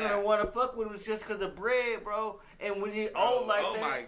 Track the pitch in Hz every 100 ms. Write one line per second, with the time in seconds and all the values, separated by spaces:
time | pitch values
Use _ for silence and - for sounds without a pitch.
0 | 214 202 208 214 - 233 254 233 214 196
1 | 220 214 220 196 185 180 220 254 240 220
2 | 208 208 220 - - - 202 196 208 214
3 | 214 175 226 254 247 - - - - 127